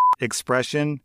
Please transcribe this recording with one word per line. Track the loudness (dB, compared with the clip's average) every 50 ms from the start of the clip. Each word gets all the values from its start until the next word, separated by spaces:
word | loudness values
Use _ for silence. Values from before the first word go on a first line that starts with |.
| 4 4 2 0
expression, | -2 -4 -4 -4 -2 0 0 0 0 0 -2 -2 -2 -2 -4 -6